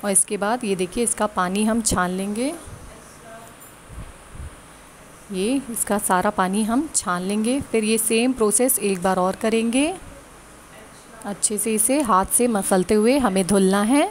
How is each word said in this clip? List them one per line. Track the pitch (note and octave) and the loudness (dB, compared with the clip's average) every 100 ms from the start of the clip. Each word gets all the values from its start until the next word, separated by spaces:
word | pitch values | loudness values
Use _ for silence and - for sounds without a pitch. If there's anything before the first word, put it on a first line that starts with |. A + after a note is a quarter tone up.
और | G3+ | 2
इसके | G3 - G#3 | 0 0 -2
बाद | G3+ B3 | -2 -2
ये | A3+ F#3+ | -2 -2
देखिए, | F3+ G#3 | -2 -2
इसका | A#3 - G#3+ | -2 0 -2
पानी | G#3 F3+ F#3+ | 0 -2 0
हम | A3 A3+ | 2 2
छान | A3 F#3+ F3+ | 0 0 0
लेंगे। | F#3 G3 G#3 C4 E4 - - - - - - A3+ A3+ - - - - - - - - - - - - - - - - - - - | -2 -4 -4 -4 -6 -12 -18 -18 -20 -20 -20 -20 -20 -20 -20 -20 -20 -18 -16 -16 -18 -20 -14 -14 -16 -20 -20 -20 -20 -20 -20 -10
ये | G3 G3 C#4 C4 | -2 0 0 -2
इसका | A3+ - G3+ | -6 -2 -2
सारा | - F#3 F3+ | 2 2 2
पानी | G#3 F#3 G3 | 0 0 2
हम | G#3+ A#3 D#4 - | 2 0 0 -4
छान | - F3+ | -2 -4
लेंगे। | F#3 G#3 A3 C4+ | -2 -2 0 -2
फिर | C4+ A3 | 0 0
ये | G#3+ A3 | 2 0
same | - A3+ B3 | 2 2 2
process | C4 G#3+ G#3 B3+ B3+ | 2 2 4 2 2
एक | G#3 F#3+ | 0 0
बार | F#3 F#3 | 0 2
और | F#3 F#3+ | 0 0
करेंगे। | A3 A3 A3+ A#3+ D4 F#4 - - - - - - - - - - - - G#3 | 0 0 2 2 0 -2 -12 -20 -20 -20 -20 -20 -20 -20 -20 -20 -20 -16 -10
अच्छे | G3+ - G#3 | -4 -4 -2
से | A3+ A3 | -2 -2
इसे | - C4+ | 2 0
हाथ | C4 F#3+ F#3+ - | 2 2 2 0
से | A#3+ | 0
मसलते | G#3+ F#3+ G3 F3+ | 0 2 2 4
हुए | G#3+ G#3+ C#4+ | 4 4 4
हमें | A#3+ F#3+ F3 | 2 0 2
धुलना | G3+ F#3+ G3 | 4 4 2
है। | G#3 C#4 F4+ | 2 2 2